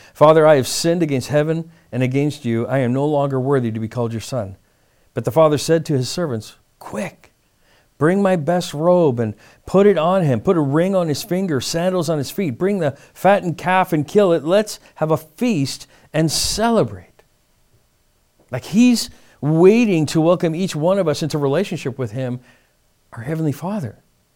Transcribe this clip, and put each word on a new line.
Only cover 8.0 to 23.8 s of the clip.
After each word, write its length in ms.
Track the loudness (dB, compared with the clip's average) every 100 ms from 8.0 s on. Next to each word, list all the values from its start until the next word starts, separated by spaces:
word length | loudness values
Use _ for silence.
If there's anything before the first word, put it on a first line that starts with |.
| 0 2
my 140 | 2
best 400 | 0 0 -2 -4
robe 460 | -2 2 4 4 2
and 140 | -4 -6 -16 _ -2
put 200 | 4 4
it 100 | 4
on 280 | 2 2
him. 160 | 2 0
Put 160 | 2 0
a 40 |
ring 360 | 2 0 0 0
on 100 | -2
his 160 | -4
finger, 380 | -4 -4 -2 -2
sandals 500 | -4 -4 -2 -2 -2
on 80 | -4
his 140 | -4
feet. 260 | -4 -4 -2
Bring 220 | -2 -2
the 160 | -2 -4 -12
fattened 420 | -2 2 2 0 -4
calf 360 | 0 0 0
and 140 | -2 0
kill 260 | 2 2
it. 100 | 2
Let's 380 | 2 0 0 -8 -16 -6
have 160 | -2
a 40 | -2
feast 720 | -4 -4 -2 0 -2 -6 -16 _ _
and 180 | -2 -2
celebrate." 920 | -2 -4 -2 0 2 0 -4 -18 _ _ _ _ _ _ _ _ _ _ _ _ _ _
Like, 140 | -10
he's 460 | -2 4 4 4 -2 -14 _ _
waiting 640 | 0 4 6 6 4 2 0
to 140 | 0
welcome 360 | 2 2 0 -2
each 180 | -4
one 240 | -2 0 0
of 80 | 0
us 160 | -2
into 160 | -4 -2
relationship 600 | -2 -2 -4 -6 -8 -8
with 120 | -8
him, 300 | -6 -6 -8 -12 _ _ _ _ _ _
our 100 | -14
Heavenly 300 | -8 -4 -2
Father. 460 | -4 -6 -6